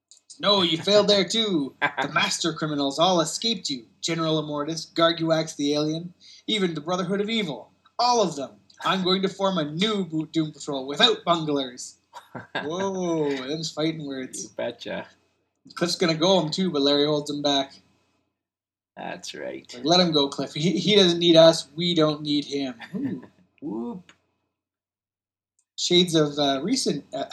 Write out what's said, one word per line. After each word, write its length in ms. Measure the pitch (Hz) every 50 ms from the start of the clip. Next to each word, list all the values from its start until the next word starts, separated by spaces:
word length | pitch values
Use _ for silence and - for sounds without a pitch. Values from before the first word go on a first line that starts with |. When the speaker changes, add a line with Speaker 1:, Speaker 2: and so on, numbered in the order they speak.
| _ _ - - _ - - -
Speaker 1:
"No, 240 | 160 196 208 196 175
you 140 | 170 160 160
failed 300 | - 196 208 208 196 190
there 200 | 202 196 185 -
too. 480 | - 226 220 208 185 151 139 127 - _
Speaker 2:
<laughs> 240 | 147 143 - 127
Speaker 1:
The 80 | 135 139
master 400 | 151 170 196 202 - - - 165 156
criminals 440 | - 160 156 147 143 143 139 139 156
all 220 | 165 190 185 170
escaped 480 | 156 156 - - - 226 226 185 - -
you. 160 | 139 123 110 101 _ _
General 400 | - 170 165 165 160 160 156 156 151
Immortus, 480 | 151 147 147 147 156 165 165 - - _
Garguax 600 | 165 165 165 165 165 160 160 160 160 160 160 -
the 180 | - 143 143 147
alien, 400 | 147 151 151 156 165 175 180 - _ - - - - _ -
even 260 | 220 208 185 175 160
the 80 | 151
Brotherhood 400 | 147 165 180 185 185 165 202 196
of 80 | 208 208
Evil. 400 | 226 226 202 156 131 110 98 - _ _ _ _ _ -
All 220 | 240 247 240 233
of 140 | 202 170 151
them. 160 | 143 131 117 - - _ _ _ - -
I'm 200 | 160 180 190 180
going 180 | 180 190 196
to 80 | 190 185
form 280 | - - 196 196 185 165
a 140 | 147 147
new 340 | 151 170 202 226 214 196 185
Bo-, 200 | 160 160 156 156
Doom 260 | - - 160 156 151
Patrol 360 | 151 - - 151 143 135 131 139
without 360 | 147 147 233 240 202 - -
bunglers." 680 | 175 170 165 160 151 143 139 131 123 123 127 - - - _ _ _ - - - _
Speaker 2:
<laughs> 260 | - 120 - - - 143 127
Speaker 1:
Whoa, 680 | 147 165 185 196 196 190 185 180 175 165 160 151 143
them's 420 | 139 131 127 135 156 165 160 -
fighting 360 | - 151 156 160 160 156 147 139
words. 360 | 135 131 127 123 - - -
Speaker 2:
You 60 | - - -
betcha. 480 | 113 120 120 - - - 92 98 - - _ _ _ _ _ _ _ _ _ _ _ - -
Speaker 1:
Cliff's 200 | - 175 170 -
gonna 200 | - 190 165 160
go 240 | 160 165 190 196 180
him 80 | 156 151
too, 220 | 156 185 190 180
but 100 | 151 143
Larry 240 | 139 143 143 143 143
holds 240 | 151 151 147 147 147
him 120 | 147 147 143
back. 300 | 143 143 139 135 - - - _ _ _ _ _ _ _ _ _ _ _ _ _ _ _ _ _ _ _ _ _ _ _ 95
Speaker 2:
That's 380 | 92 87 87 90 - - -
right. 360 | 73 67 64 65 67 - - -
Speaker 1:
Like, 120 | 123 123
"Let 140 | 151 175 180
him 120 | 185 170
go, 180 | 147 147 139 139
Cliff. 240 | - - 135 - -
He, 260 | 156 156 185 - 190
he 160 | - 180 208
doesn't 240 | 202 190 175 170 170
need 160 | 175 170 160
us. 320 | 160 165 165 160 - - - -
We 180 | 156 175 175 170
don't 300 | 156 156 156 151 151 151
need 220 | 147 147 147 139
him." 300 | - 139 143 139 127 120 117 - - 170
Ooh. 280 | 226 277 254 175 123 - -
Speaker 2:
<laughs> 320 | _ _ _ _ _ _
Whoop. 500 | 139 160 202 226 233 240 220 180 170 - - _ _ _ _ _ _ _ _ _ _ _ _ _ _ _ _ _ _ _ _ _ _ _ _ _ _ _ _ _ _ _ _ -
Speaker 1:
Shades 360 | - - 175 175 180 170 156
of, 220 | 160 151 143 143 147
uh, 240 | 143 139 135 131
recent, 420 | 151 208 262 262 - 220 160 139 - _ -
uh, 120 | 226 - -